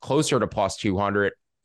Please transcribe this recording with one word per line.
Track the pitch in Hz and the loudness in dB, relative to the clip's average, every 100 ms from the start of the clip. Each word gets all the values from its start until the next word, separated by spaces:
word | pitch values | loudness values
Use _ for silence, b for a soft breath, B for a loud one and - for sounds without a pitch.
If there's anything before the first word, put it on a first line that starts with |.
closer | - 139 151 131 | -2 0 2 0
to | 110 | 0
plus | - 95 - | 0 -2 -2
two | 107 92 | -2 0
hundred | 101 101 98 - _ _ | 2 2 0 -2 _ _